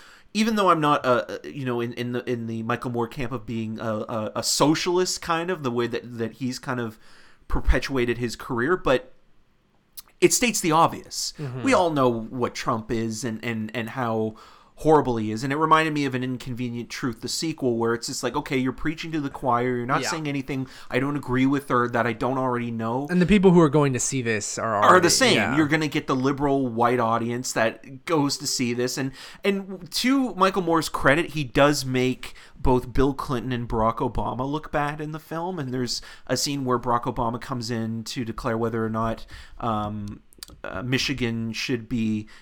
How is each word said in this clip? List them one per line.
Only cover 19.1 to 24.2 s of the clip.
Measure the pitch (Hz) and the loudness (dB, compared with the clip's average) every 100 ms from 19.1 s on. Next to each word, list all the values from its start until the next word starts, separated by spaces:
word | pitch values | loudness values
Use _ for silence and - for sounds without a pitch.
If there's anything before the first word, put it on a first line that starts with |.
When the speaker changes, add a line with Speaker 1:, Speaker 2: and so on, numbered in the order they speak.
Speaker 1:
to | 160 | -4
the | 139 | -4
choir. | - 131 120 127 123 | -4 0 0 0 -2
You're | 120 | 0
not | 151 | -2
Speaker 2:
Yeah. | - | 0
Speaker 1:
saying | 160 151 | -2 -4
anything | 143 135 135 127 - - | -4 -4 -6 -6 -10 -4
I | 127 | -2
don't | 139 143 | 0 -2
agree | 127 123 135 | 0 2 4
with | 139 139 | 2 2
or | 127 120 | 2 2
that | 120 117 | 2 0
I | |
don't | 110 127 135 | 0 -2 0
already | 131 120 120 | 0 -2 -2
know. | 113 113 127 147 | -4 -2 -2 0
Speaker 2:
And | 180 | 2
the | 170 | 6
people | 208 185 | 8 8
who | 170 | 8
are | 151 | 8
going | 147 139 | 6 4
to | 123 | 2
see | - 135 | -2 -2